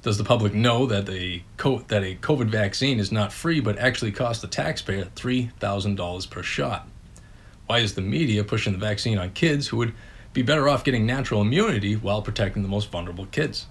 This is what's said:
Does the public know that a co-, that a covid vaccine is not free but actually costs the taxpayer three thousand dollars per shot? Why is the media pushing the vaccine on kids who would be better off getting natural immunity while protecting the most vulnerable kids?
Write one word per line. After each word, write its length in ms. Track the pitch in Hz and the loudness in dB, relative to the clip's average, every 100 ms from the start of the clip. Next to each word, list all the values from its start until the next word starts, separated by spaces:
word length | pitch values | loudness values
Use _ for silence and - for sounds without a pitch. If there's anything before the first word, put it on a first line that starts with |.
Does 160 | - 101 | 0 0
the 60 | |
public 300 | 107 117 107 | 4 4 4
know 320 | 104 120 117 131 | 4 4 4 2
that 240 | 101 101 | 0 -2
a 340 | 95 90 87 - - | -6 -6 -6 -10 -2
co-, 220 | 139 123 - | 0 0 0
that 140 | 107 | 0
a 120 | 95 92 | 0 -6
covid 300 | - 147 113 | 0 2 2
vaccine 520 | 110 101 - 135 120 | 2 0 2 0 2
is 140 | 98 | 0
not 220 | 107 104 | 0 -2
free 260 | - 165 165 | -2 0 0
but 180 | 113 101 | 0 2
actually 340 | 127 120 113 | 0 0 -4
costs 280 | 101 123 117 | -2 -2 -2
the 60 | - | -4
taxpayer 640 | - 147 156 - 95 90 | -4 -2 -4 -4 -4 -4
three 360 | - 123 127 120 - | -6 0 0 0 -4
thousand 360 | 104 101 101 101 | -2 0 0 -2
dollars 300 | 87 90 - | -4 -6 -8
per 160 | - | -8
shot? 460 | 87 - 139 101 - - - - - - - - - | -6 -2 -2 -4 -8 -20 -20 -20 -20 -20 -20 -20 0
Why 140 | 117 | 2
is 160 | 110 98 | 2 0
the 60 | |
media 440 | 95 139 151 104 104 | -2 0 2 2 2
pushing 260 | 113 107 | 0 0
the 80 | 92 | -2
vaccine 380 | 107 104 120 104 | -2 -2 0 0
on 140 | 87 | -2
kids 360 | - 170 143 139 | 2 2 2 0
who 80 | 113 | -2
would 180 | 117 - - - - | -2 -4 -16 -18 -6
be 100 | - | -2
better 280 | 120 156 139 | 2 4 6
off 160 | 143 - | 4 2
getting 200 | 123 110 | 2 2
natural 360 | 131 127 107 | 2 0 2
immunity 540 | 104 147 220 123 101 110 | 4 4 4 2 0 0
while 260 | 101 107 | 0 -2
protecting 420 | 104 107 98 104 | -2 -2 0 0
the 60 | 98 | -2
most 200 | 101 104 | -2 -2
vulnerable 360 | 87 87 85 95 | -6 -8 -8 -6
kids? 400 | - 151 - - | -2 -2 -4 -12